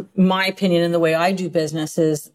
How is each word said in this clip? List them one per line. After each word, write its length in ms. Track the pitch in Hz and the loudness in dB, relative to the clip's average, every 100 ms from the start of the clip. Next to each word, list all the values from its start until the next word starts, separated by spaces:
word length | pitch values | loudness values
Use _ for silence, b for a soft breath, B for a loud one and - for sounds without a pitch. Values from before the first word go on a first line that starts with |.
| - - | -4 2
my 280 | 185 185 190 | 2 2 -2
opinion 340 | 190 196 170 | -2 0 2
and 120 | 170 | 2
the 60 | 170 | 2
way 140 | 160 | 2
I 180 | 160 175 | 2 0
do 160 | 190 180 | -2 -2
business 480 | 165 156 156 156 - | -2 -2 -4 -6 0
is 340 | 160 151 - | 0 0 -6